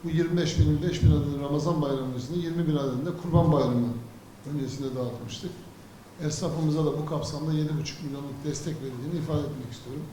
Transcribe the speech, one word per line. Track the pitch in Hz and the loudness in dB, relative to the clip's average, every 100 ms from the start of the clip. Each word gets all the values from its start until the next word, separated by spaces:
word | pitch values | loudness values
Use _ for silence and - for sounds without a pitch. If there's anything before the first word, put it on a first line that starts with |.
Bu | 170 | 0
yirmi | 160 165 175 | 2 4 2
beş | 160 - | 2 4
bin, | 151 151 | 4 4
beş | 151 156 | 2 6
bin | 151 | 6
adını | 151 143 143 | 6 4 -2
Ramazan | 143 147 156 156 | 0 0 2 2
bayramı | 143 135 131 | 2 0 -2
öncesinde, | 123 110 175 | -6 -4 -2
yirmi | 165 165 156 | -2 0 2
bin | 147 | 2
adını | 135 123 160 | 2 0 -2
da | 175 | -4
Kurban | 175 165 165 | 4 6 6
Bayramı | 147 123 120 120 117 - - - - 139 | 6 4 2 2 -2 -8 -16 -18 -14 -6
öncesinde | 147 131 123 135 127 | -4 -4 -4 -4 -2
dağıtmıştık. | 123 107 113 - 180 - - - - - - - 151 | -4 -4 -8 -8 -8 -10 -16 -18 -20 -20 -20 -6 -4
Esnafımıza | 151 175 160 156 151 151 | -2 -2 2 2 4 2
da | 151 | 0
bu | 151 | -2
kapsamda | 151 143 147 156 | -2 -4 -4 0
yedi | 156 151 151 | 2 2 0
buçuk | - - | -4 -6
milyonluk | 147 139 143 110 151 | -8 -6 -8 -6 -4
destek | 139 - 151 | -4 -4 -6
verildiğini | 131 123 139 170 | -6 -6 -4 -4
ifade | 147 147 | 0 0
etmek | 139 139 120 | -2 -6 -10
istiyorum. | - 120 143 156 | -12 -10 -10 -10